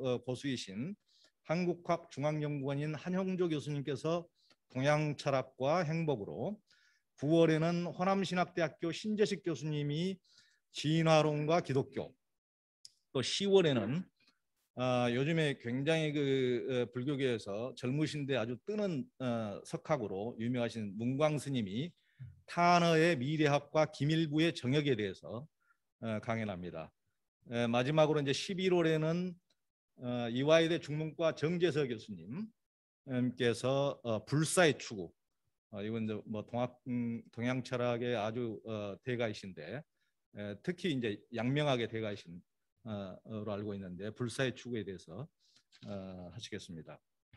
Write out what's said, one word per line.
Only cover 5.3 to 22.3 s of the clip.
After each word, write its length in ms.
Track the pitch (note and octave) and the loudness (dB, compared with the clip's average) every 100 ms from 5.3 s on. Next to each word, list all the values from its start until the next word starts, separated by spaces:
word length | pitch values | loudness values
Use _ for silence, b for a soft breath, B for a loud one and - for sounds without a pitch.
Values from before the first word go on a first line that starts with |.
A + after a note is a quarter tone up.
| C3 B2+ - C3 E3+ | 0 -2 -2 2 2
행복으로, 800 | D#3 E3 D#3+ A#2+ F2 D2+ D#3+ G#3+ _ b b b _ - | 2 0 0 -2 -4 -6 -6 -8 _ b b b _ -6
구월에는 720 | C#3+ E3 E3 D#3 E3 F3 F3 | 4 6 6 6 2 0 -2
호남신학대학교 1040 | D#3 F#3 G3 F3+ F3+ F3 - E3 - E3+ | 0 2 2 2 0 0 0 -2 -2 -4
신재식 500 | D#3 G#3+ G#3+ G#3 F#3+ | -4 -2 2 2 2
교수님이 800 | F3 C3+ D3+ D3+ C#3+ D3 F#3 F#3+ b b b b _ | -2 -2 -2 -2 -2 -2 -2 -4 b b b b _
진화론과 920 | - C#3+ D#3+ D#3+ D#3 D3+ D3+ D3+ F3 | -4 2 4 8 8 6 2 2 2
기독교, 520 | E3+ C3+ B2 A2 D2+ - _ _ _ _ _ _ - _ _ | 2 0 0 -4 -8 -12 _ _ _ _ _ _ -20 _ _
또 120 | C3+ | -4
시월에는, 840 | A#2 - G3 G3 E3 B2+ G#2 D#3 - _ b b _ _ _ | -2 0 6 6 8 4 0 -2 -6 _ b b _ _ _
아, 380 | - B2+ B2 B2 | -4 0 2 2
요즘에 460 | A#2+ C#3+ E3 D3+ C3+ | 2 2 2 2 0
굉장히 520 | A#2+ B2+ C#3 D#3+ D3+ | -4 -2 2 2 2
그, 720 | D3 C#3 C3+ B2+ B2 - B2+ A#2 | 0 2 2 2 0 0 -2 -2
어, 40 | |
불교계에서 800 | B2+ B2+ C#3 C3+ A2+ G2+ G2 B2+ | -2 -2 0 0 0 -4 -6 -6
젊으신데 640 | B2 B2 C#3+ D3+ D3 C3+ C3 | -6 -4 0 -2 -2 -2 -2
아주 180 | A2+ B2 | -2 -4
뜨는, 400 | - G#3 G3+ D3+ B2 - | -6 -2 -2 -2 -6 -6
어, 420 | B2+ A#2 G#2+ F#2+ - | -4 -2 -4 -8 -8
석학으로 680 | E3 - D3+ G2+ F#2+ A2 A2+ | -8 -2 -2 0 -4 -4 -4
유명하신 580 | A#2 B2 A#2 A#2 G#2 G2 | -2 0 -2 -4 -6 -4
문광 420 | A#2+ C3+ D3+ D3+ | -2 2 2 2
스님이 540 | C3+ C3 G2 G#2+ E3+ - B B B | -2 -2 -2 -4 -6 -10 B B B